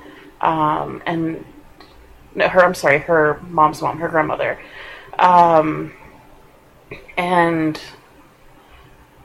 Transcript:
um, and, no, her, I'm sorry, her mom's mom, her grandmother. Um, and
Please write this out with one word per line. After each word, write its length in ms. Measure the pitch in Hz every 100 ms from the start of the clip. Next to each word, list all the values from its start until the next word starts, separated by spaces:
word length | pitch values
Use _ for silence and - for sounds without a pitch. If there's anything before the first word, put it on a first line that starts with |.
| - - - -
um, 600 | - 160 151 156 147 135 -
and, 400 | 165 160 160 - - - - - - - - - -
no, 140 | 190
her, 160 | 180 180
I'm 80 |
sorry, 260 | 180 156 143
her 400 | 156 165 151 - -
mom's 320 | 170 151 143
mom, 180 | 151 147
her 100 | 165
grandmother. 500 | 165 156 - - - - - - - - -
Um, 760 | 180 180 170 160 156 151 156 - - - - - - _ _ _ - - - -
and 640 | 180 180 170 165 156 151 - - - - - _ - - _ - - - - _